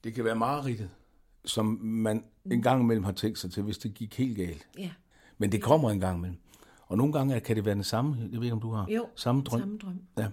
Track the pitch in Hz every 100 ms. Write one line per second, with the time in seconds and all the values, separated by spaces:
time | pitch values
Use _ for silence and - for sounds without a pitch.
0 | 113 120 113 113 120 143 135 110 95 -
1 | _ _ _ _ - - 107 113 110 113
2 | 110 110 - _ 190 120 120 131 117 110
3 | 95 95 110 110 92 104 104 101 110 101
4 | 107 - 131 107 87 76 - - 185 -
5 | _ _ - - 101 104 110 156 127 101
6 | 92 87 90 87 _ - - - _ 95
7 | 143 151 135 123 - 110 104 101 98 113
8 | 143 127 107 117 117 113 113 110 92 220
9 | 233 - 123 131 135 117 98 214 196 180
10 | - - 107